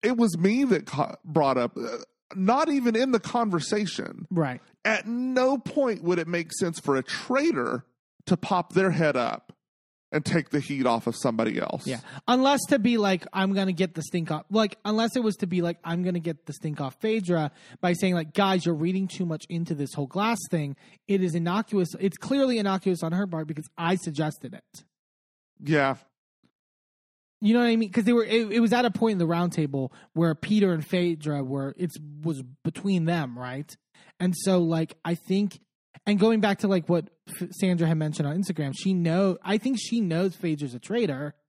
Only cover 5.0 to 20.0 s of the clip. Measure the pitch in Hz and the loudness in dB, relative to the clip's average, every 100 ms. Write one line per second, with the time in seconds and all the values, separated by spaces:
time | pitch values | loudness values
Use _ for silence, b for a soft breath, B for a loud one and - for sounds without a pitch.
5 | 214 233 254 254 254 269 - - 269 202 | -2 -6 -2 2 2 0 -2 0 0 0
6 | 170 175 165 175 170 - 180 160 - 135 | 0 0 0 -4 -4 -4 -4 -2 0 0
7 | 127 - - 254 311 196 120 - - _ | 0 -8 -2 0 2 0 -2 -4 -8 _
8 | _ _ - 180 - 185 175 180 190 160 | _ _ -2 -2 2 -2 0 2 2 2
9 | 160 135 117 113 _ - _ _ _ _ | 2 2 -2 -4 _ -20 _ _ _ _
10 | _ 147 151 170 143 147 - 139 127 117 | _ -4 0 -2 0 -4 -2 -2 2 2
11 | 117 113 131 113 113 110 - - - 123 | 0 -2 -2 0 0 -2 -4 -6 -6 -8
12 | B 139 - 254 269 285 - 277 214 233 | B -10 0 4 4 2 2 2 4 2
13 | 202 185 - 190 190 196 190 170 185 170 | 2 2 -2 -2 0 2 0 0 -2 -2
14 | 151 180 160 156 - 208 214 - 208 214 | -4 -4 -2 -6 0 0 0 -2 -2 0
15 | 226 254 220 196 180 180 170 170 165 170 | 0 0 -2 -2 -2 0 -2 -4 -6 -4
16 | 180 175 165 143 - 147 160 143 139 - | -2 -2 -4 -8 -10 -10 -8 -6 -8 -4
17 | 220 220 175 175 147 B B B 180 175 | -2 -2 2 0 0 B B B 0 2
18 | 190 175 156 175 196 190 170 160 165 185 | 2 0 -2 0 2 4 2 0 0 0
19 | 190 - 180 156 - 170 170 156 139 - | -4 -4 -4 -4 -6 -6 -4 -4 -4 -4